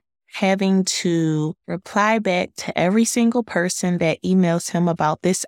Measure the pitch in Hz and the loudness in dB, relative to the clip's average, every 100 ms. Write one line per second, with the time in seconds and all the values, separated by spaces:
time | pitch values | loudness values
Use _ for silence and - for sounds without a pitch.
0 | _ _ _ - 190 190 190 190 185 - | _ _ _ -4 0 2 2 2 2 -2
1 | 180 170 160 156 151 - - 175 - 208 | 0 0 2 0 -2 -6 -10 -10 -6 -2
2 | 208 226 208 180 - - - - 170 214 | 0 0 0 -2 -2 -8 -8 -2 0 2
3 | 233 - 233 247 226 180 180 - 185 175 | 2 2 2 0 -2 -2 -2 -2 -2 0
4 | 165 151 180 185 180 170 - 170 175 170 | 0 -2 0 2 4 0 -2 0 0 2
5 | 156 156 175 185 | 0 0 -2 -2